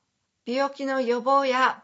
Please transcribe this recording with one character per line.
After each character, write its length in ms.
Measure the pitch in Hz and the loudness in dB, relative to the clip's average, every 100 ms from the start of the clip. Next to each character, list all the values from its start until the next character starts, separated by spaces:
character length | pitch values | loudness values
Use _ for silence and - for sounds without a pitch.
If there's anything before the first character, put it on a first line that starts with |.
| _ _ _ _ - | _ _ _ _ -6
病 240 | 254 277 | -2 -2
気 140 | 277 269 | -4 -4
の 140 | 269 | -2
予 220 | 240 240 | 0 -2
防 240 | 240 277 277 | 2 2 2
や 380 | 254 254 - | 2 0 0